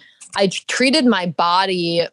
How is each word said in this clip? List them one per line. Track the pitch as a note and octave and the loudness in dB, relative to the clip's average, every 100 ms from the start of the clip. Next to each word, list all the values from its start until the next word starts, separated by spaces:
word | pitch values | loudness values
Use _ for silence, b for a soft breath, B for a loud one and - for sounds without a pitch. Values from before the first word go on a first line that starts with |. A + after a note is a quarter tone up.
| B B B - | B B B 0
I | G3+ | 0
tr-, | - - | 0 -8
treated | - C4 C#4+ B3 | -2 0 2 2
my | G3+ F3+ | 0 -2
body | D#3 E3+ F3+ F#3+ F#3 E3+ E3+ E3 | -2 0 2 0 -2 -2 -2 -4